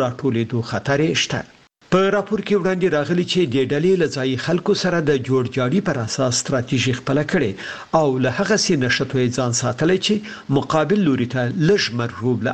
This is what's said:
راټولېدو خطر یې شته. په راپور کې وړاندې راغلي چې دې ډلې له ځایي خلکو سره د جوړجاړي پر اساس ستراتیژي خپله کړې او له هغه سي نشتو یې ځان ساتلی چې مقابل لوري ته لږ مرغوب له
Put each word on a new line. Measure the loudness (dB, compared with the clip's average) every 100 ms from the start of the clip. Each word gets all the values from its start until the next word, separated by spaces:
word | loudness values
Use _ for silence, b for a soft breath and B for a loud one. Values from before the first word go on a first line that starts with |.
راټولېدو | 0 -2 -2 0 -2 -4 -4
خطر | -4 0 0 2
یې | 0 -2
شته. | -4 -8 -16 _ _ _
په | 2 2
راپور | 0 0 -4 0
کې | 0
وړاندې | 0 0 0
راغلي | 0 0 0 0
چې | 0 2
دې | 2 0
ډلې | 2 2 2
له | 2
ځایي | -2 -2 -2
خلکو | -2 0 0 0
سره | 2 0 2
د | 0 2
جوړجاړي | 0 0 -2 0 0 0
پر | -2
اساس | -4 -2 0 -2
ستراتیژي | -2 -2 0 0 0 -2
خپله | -2 -2 0
کړې | 0 0 -4 B B B 2
او | 2 2
له | 0 0
هغه | 0 0
سي | 2 0
نشتو | 0 0 -2 0
یې | 0 0
ځان | -2 0
ساتلی | -2 0 2 2 2
چې | -2 -4 B B 0
مقابل | 2 0 2 2 2
لوري | 2 0
ته | -2 -2 2 2
لږ | 2 0 -2
مرغوب | -4 -4 -2 -2
له | -2